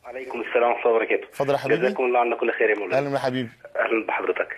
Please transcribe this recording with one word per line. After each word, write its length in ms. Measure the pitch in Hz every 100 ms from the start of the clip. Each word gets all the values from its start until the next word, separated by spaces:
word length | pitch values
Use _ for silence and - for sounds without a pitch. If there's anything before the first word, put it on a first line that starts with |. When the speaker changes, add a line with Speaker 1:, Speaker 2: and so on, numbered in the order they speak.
Speaker 1:
وعليكم 360 | - 127 131 123
السلام 300 | 107 123 120
ورحمه 140 | 117
الله 120 | 120 113
وبركاته. 280 | 107 104
Speaker 2:
اتفضل 280 | - - 139
يا 60 | 139
حبيبي. 240 | 131 113 127
Speaker 1:
جزاكم 180 | -
الله 140 | 127 123
عنا 180 | 120 117
كل 160 | 117
خير 180 | - 113
يا 40 |
مولانا. 240 | 104 98 135
Speaker 2:
اهلا 120 | 143
يا 80 | 139
حبيبي. 320 | 131 127 117 - - -
Speaker 1:
اهلا 300 | 110 113 107
بحضرتك. 500 | - - - -